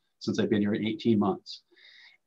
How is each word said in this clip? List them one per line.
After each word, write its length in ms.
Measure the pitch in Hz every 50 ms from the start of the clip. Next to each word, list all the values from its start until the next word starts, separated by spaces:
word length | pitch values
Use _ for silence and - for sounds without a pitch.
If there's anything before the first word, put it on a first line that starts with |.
| _ _ _ _
since 200 | - - 98 107
I've 100 | 104 95
been 120 | 110 104
here 120 | 104 101 107
in 120 | - 104
eighteen 340 | 110 110 - - 120 113 101
months. 440 | 104 98 90 - - - - - - _ _ _ - - - - - - - _ _